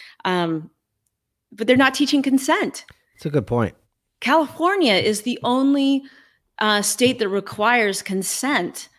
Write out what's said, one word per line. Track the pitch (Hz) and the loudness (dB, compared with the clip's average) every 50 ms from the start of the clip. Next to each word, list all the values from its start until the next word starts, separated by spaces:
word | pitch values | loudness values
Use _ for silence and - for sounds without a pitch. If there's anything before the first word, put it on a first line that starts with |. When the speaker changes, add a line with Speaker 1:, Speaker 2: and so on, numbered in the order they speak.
| - - - - - | -20 -20 -16 -8 -4
Speaker 1:
Um, | 185 180 180 170 165 160 160 156 - _ _ _ _ _ _ _ _ _ _ _ _ _ _ _ _ - | -2 -2 -2 0 -2 -2 -4 -6 -10 _ _ _ _ _ _ _ _ _ _ _ _ _ _ _ _ -12
but | - 226 | -4 0
they're | 214 254 | 2 4
not | 254 277 262 262 | 4 4 4 2
teaching | - 294 269 - 285 262 | 0 0 0 2 0 2
consent. | 277 254 262 262 - 320 403 381 - - - - - - _ _ _ _ | 2 0 0 2 2 0 0 0 -4 -6 -10 -16 -20 -20 _ _ _ _
Speaker 2:
That's | - - | -10 -6
a | 160 | -2
good | 143 147 104 | -2 -2 -2
point. | - 120 120 113 92 - _ _ _ _ _ _ _ _ - | 0 0 0 0 0 -4 _ _ _ _ _ _ _ _ -6
Speaker 1:
California | - 240 277 330 311 269 - - 320 349 392 403 339 240 202 | -2 2 2 2 2 0 -2 -2 0 0 2 2 2 2 2
is | 180 - - 214 202 - | 2 2 0 -2 -2 -4
the | 247 240 - - | -6 -6 -4 -2
only, | 233 247 262 269 277 277 285 277 277 277 269 277 269 - - - _ _ _ _ _ _ - | 0 0 2 2 2 2 2 2 2 0 0 -2 -6 -16 -20 -20 _ _ _ _ _ _ -4
uh, | 214 214 208 208 202 | 0 0 2 0 0
state | 208 - - 254 254 254 247 | -2 0 2 2 2 2 0
that | 220 196 | -2 -2
requires | 190 202 190 - - 196 208 220 247 247 220 202 190 - | -2 -4 -4 -6 -4 -2 0 2 2 2 2 0 -2 -4
consent | - - 190 190 185 - - - - 254 294 220 180 175 - - - - _ | -6 -6 -4 -4 -4 -4 -6 -4 -2 -2 0 0 -2 -4 -8 -12 -16 -20 _